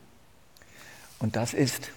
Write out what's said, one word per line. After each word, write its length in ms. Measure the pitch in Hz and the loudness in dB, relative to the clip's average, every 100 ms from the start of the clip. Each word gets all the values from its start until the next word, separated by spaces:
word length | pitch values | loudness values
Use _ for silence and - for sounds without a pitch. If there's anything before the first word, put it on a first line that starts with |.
| - - - - - - - - - - - - | -20 -20 -20 -20 -20 -20 -20 -20 -18 -18 -18 -2
Und 180 | 110 113 | 0 2
das 180 | 143 | 2
ist 360 | - 135 - - | 4 4 2 -6